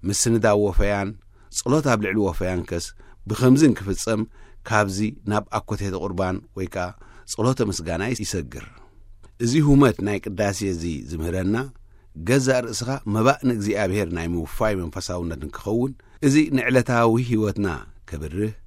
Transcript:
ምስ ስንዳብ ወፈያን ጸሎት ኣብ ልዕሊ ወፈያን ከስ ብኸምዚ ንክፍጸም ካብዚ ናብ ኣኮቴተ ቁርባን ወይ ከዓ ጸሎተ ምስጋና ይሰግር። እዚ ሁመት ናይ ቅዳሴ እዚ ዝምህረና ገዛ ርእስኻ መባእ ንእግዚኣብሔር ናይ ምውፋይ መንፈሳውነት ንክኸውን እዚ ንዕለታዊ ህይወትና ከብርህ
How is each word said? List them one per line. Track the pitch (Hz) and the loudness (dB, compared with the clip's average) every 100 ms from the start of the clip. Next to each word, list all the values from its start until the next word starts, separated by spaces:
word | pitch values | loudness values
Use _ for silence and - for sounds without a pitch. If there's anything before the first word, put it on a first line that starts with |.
ምስ | 90 101 | -4 -2
ስንዳብ | 120 113 107 104 | 2 2 4 4
ወፈያን | 101 95 101 101 98 107 - - - | 4 2 2 0 -2 -8 -20 -20 -10
ጸሎት | - 123 147 143 | -8 0 0 2
ኣብ | 113 | 0
ልዕሊ | 104 101 | 2 0
ወፈያን | 98 82 90 90 | 0 -2 -4 -4
ከስ | 87 85 - - - - - | -4 -6 -8 -16 -20 -18 -8
ብኸምዚ | 107 127 135 156 | 2 6 8 6
ንክፍጸም | 95 98 92 - 107 113 - - - | 4 -2 -4 -2 -4 -4 -10 -20 -20
ካብዚ | - 110 104 95 107 143 104 | 0 2 2 0 -4 -4 -4
ናብ | 107 104 | -4 -2
ኣኮቴተ | 110 - 107 101 92 | -6 -6 -6 -6 -6
ቁርባን | 95 92 92 95 - | -6 -4 -4 -4 -10
ወይ | - 92 | -10 -8
ከዓ | 98 90 - - - - | -6 -8 -10 -20 -20 -14
ጸሎተ | - 113 131 | -2 -2 0
ምስጋና | 107 87 82 85 107 | -2 -4 -6 -4 -4
ይሰግር። | 127 101 95 67 62 - - - - - - - - | -4 -4 -6 -8 -12 -16 -20 -20 -20 -20 -20 -20 -4
እዚ | 117 143 | 0 2
ሁመት | 147 139 135 - | 6 8 6 4
ናይ | 98 101 | -2 -4
ቅዳሴ | 110 95 104 98 98 | -6 -2 -2 0 -4
እዚ | 87 85 76 | -2 -4 -6
ዝምህረና | 55 82 82 90 92 110 131 - - - - 78 | -8 -8 -4 -2 -2 -2 -4 -14 -20 -20 -20 -12
ገዛ | 82 135 131 127 | 0 2 4 0
ርእስኻ | 120 110 120 135 - | 0 -6 -6 -6 -2
መባእ | 104 117 139 | 2 4 4
ንእግዚኣብሔር | 127 117 104 101 98 101 87 | 0 0 0 0 0 0 0
ናይ | 85 82 | -2 -2
ምውፋይ | 85 82 - 110 98 | -4 -4 -2 0 0
መንፈሳውነት | 85 95 - 90 85 78 | -4 -8 -6 -6 -6 -6
ንክኸውን | 76 - 101 110 131 135 - - | -10 -8 -2 0 -2 -4 -20 -2
እዚ | 147 143 156 | 2 4 4
ንዕለታዊ | 135 120 127 120 120 117 113 | 0 2 2 4 2 4 2
ህይወትና | 123 113 107 95 98 73 - - - | 0 0 0 0 -2 -4 -10 -20 -14
ከብርህ | 78 73 85 107 107 | -10 -8 -4 -4 -6